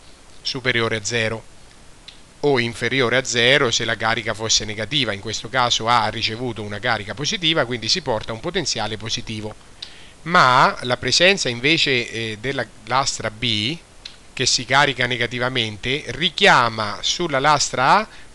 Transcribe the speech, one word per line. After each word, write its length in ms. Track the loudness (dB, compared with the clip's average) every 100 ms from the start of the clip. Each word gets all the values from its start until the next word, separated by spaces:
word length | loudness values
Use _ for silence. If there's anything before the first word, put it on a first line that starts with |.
| -14 -20 -20 -14
superiore 540 | -10 -4 -2 0 0 -2
a 80 |
zero 400 | -4 -2 -2 -4 -10 -20 -20 -20 -20 -20 -20 -20 -20 -4
o 180 | 0 2
inferiore 600 | 0 -2 0 2 2 2
a 60 |
zero 460 | 0 2 4 4 4
se 160 | 0 -2
la 120 | -2
carica 360 | -2 -2 -4
fosse 320 | -6 -2 -2 -2
negativa. 480 | -6 -4 -2 -2
In 60 | -4
questo 280 | -8 -8 -4
caso 400 | 0 0 0 2
A 180 | 2 2
ha 40 |
ricevuto 540 | -2 -4 -4 -6 -6
una 160 | -8 -6
carica 340 | -2 -2 -4
positiva, 520 | -6 -4 -2 0 0 0
quindi 220 | -2 -2
si 140 | -2
porta 320 | -2 -2 -4
un 60 | -8
potenziale 580 | -6 -4 -4 -4 -4 -6
positivo. 560 | -6 -8 -6 -8 -10 -12 -20 -20 -20 -18 -20 -14
Ma 520 | 2 6 8 8 6 2
la 160 | -2 -2
presenza 520 | 0 4 4 4 0
invece, 600 | -2 0 2 2 0 0
eh, 280 | -6 -6 -6
della 260 | -6 -4 -6 -10 -2
lastra 440 | 0 0 -4 -6
B, 480 | -4 -2 0 -2 -4 -12 -20 -20 -20 -16
che 120 | -4 -2
si 200 | -2 2
carica 420 | 4 4 2 -2
negativamente, 960 | -2 -2 -2 -2 0 -4 -4 -6 -6 -6
richiama 880 | -4 -4 2 6 6 4 0 -4 -4
sulla 380 | -6 -4 -2 2
lastra 580 | 4 4 2 0 4 4
A 100 | 2 -8 -20